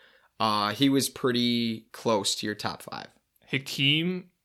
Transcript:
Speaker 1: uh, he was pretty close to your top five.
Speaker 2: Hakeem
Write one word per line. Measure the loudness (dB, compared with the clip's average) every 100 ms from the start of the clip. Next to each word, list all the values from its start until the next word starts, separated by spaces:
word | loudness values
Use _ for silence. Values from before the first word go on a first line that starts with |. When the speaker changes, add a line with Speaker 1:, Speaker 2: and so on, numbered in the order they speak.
| -20 _ _ -2
Speaker 1:
uh, | 0 2 2
he | 4 4
was | 4 0
pretty | -2 0 2 2 0 0 -4 -10
close | -6 0 0 0 -2
to | -4
your | -4
top | -6 -8
five. | -12 -14 -14 _ _ _ -6
Speaker 2:
Hakeem | -6 -4 0 2 2 0 -4 -10 _